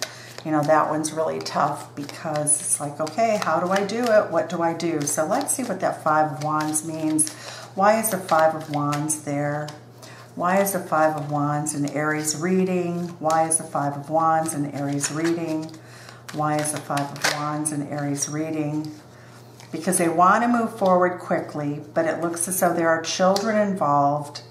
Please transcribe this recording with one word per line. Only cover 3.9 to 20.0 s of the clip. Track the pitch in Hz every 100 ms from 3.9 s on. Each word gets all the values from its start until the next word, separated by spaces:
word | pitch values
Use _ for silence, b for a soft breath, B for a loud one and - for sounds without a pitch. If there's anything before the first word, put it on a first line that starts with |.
| 226
it? | 240 214 -
What | 165 170
do | 175
I | 165
do?" | 165 170 151
So | 143 - 165
let's | 247 285
see | -
what | 233 185
that | 156 -
Five | 156 156 151
of | 143
Wands | 151 151 156 156
means. | 165 160 156 156 - B B B B B
Why | 202 220
is | 220
the | 185
Five | - 160 160 156
of | 147
Wands | 143 143 143 151 151
there? | 147 143 147 147 151 - - - B B B -
Why | 175 190
is | 196
the | 180
Five | 185 160 156 156
of | 143
Wands | 147 147 147 147 143
in | 143
Aries | 143 151 151 151 147
reading? | 180 185 185 180 170 170 175 -
Why | 156 160 160
is | 151
the |
Five | - 147 143 143
of | 143
Wands | 156 160 160 160
in | 147 147
Aries | 135 143 143 139
reading? | 151 165 170 165 156 160 - B B B B B
Why | 151 151 151
is | 147
the | 151
Five | - 143 143
of | - - 147
Wands | 147 151 151
in | 147 143
Aries | 147 143 139 -
reading? | 151 160 156 147 151 151 - - B B B B B B
Because | 160 185
they | 180